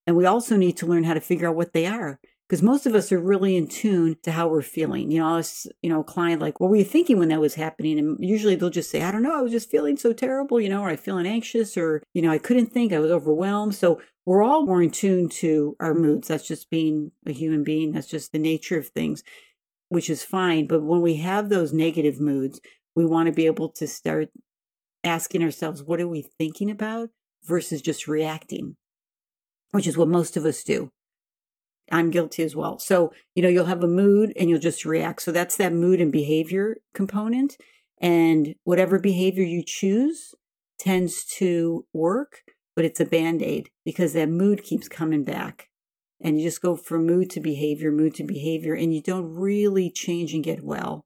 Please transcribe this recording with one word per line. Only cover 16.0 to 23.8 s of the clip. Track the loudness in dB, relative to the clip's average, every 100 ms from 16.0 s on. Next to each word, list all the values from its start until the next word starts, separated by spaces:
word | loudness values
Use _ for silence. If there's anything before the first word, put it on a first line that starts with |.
| 4 2 0
That's | -6 -6
just | -12 -4
being | -2 0 -2 -4 _
a | -10
human | -6 -2 0
being. | 0 -2 -2
That's | -4 -6
just | -10 -6
the | -2
nature | 0 -2 -2 -4
of | -4
things, | -6 -4 -6 -12 -20 _ _ _ _ -4
which | -4 -2
is | -6
fine. | -4 -2 0 0 2
But | 0
when | 2 2
we | 2
have | 0 -2 -2 0
those | 0 0
negative | 0 0 2 0 0
moods, | -2 0 -4 -8 -20 _ _
we | 0 2
want | 2 2
to |
be | 2 0
able | 0 -4
to | -6